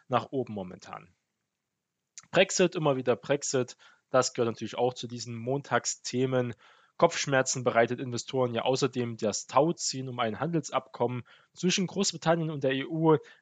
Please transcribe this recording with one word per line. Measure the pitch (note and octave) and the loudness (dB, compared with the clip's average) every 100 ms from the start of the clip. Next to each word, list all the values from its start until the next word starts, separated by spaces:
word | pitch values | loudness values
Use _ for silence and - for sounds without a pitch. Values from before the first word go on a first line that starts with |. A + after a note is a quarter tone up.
| _ | _
nach | B2 - | -2 -2
oben | C3+ A#2 | -6 -6
momentan. | G#2 F2+ - - G#2 - _ _ _ _ _ _ _ _ _ _ - - | -8 -10 -12 -16 -16 -18 _ _ _ _ _ _ _ _ _ _ -20 0
Brexit, | E3 F#3+ - F3 F3+ | 2 2 4 2 2
immer | D3+ C3 | 0 2
wieder | B2+ A#2 | 0 0
Brexit, | - C#3+ - C3 B2 - - _ _ | 0 -2 0 -2 -2 -6 -20 _ _
das | C3 A#2+ | 2 2
gehört | - A#2 | 0 -2
natürlich | A2+ A2 - | -2 -8 -2
auch | B2 | -2
zu | B2 A#2 | -2 -10
diesen | A#2+ A#2 A#2 | -10 -10 -8
Montagsthemen. | A#2 C#3 - A#2+ - - - A#2+ C3 B2+ B2 - - _ _ - | -4 -4 0 0 0 -6 -6 -2 0 0 -2 -6 -16 _ _ 2
Kopfschmerzen | E3+ - - C3+ C3 C3+ | 2 2 2 2 2 0
bereitet | B2 A2+ A#2 B2 | 2 4 4 0
Investoren | C3 A#2+ - C3 B2 | -6 -8 -4 -2 0
ja | A2+ | 0
außerdem | B2 C3 C3+ B2 A#2+ A2 | 0 0 0 0 -4 -2
das | G#2+ - - | -2 -2 0
Tauziehen | C3 D#3+ E3+ - C3+ C3 | 2 2 0 -4 -4 -6
um | B2 | -4
ein | A2+ G#2 | -4 -2
Handelsabkommen | D3+ E3+ - C3 - - A#2+ B2 - - _ | -2 -2 -2 -4 -6 -4 -2 -2 -8 -20 _
zwischen | - F3+ G3+ F3 | -4 0 0 -2
Großbritannien | F#3+ G3 D#3+ E3 E3+ D#3+ | -2 -2 0 2 2 0
und | D3 | 0
der | C3+ | 0
E | C3+ C#3 | 0 -2
U. | D#3+ D#3+ D3+ - - | 2 6 6 2 -18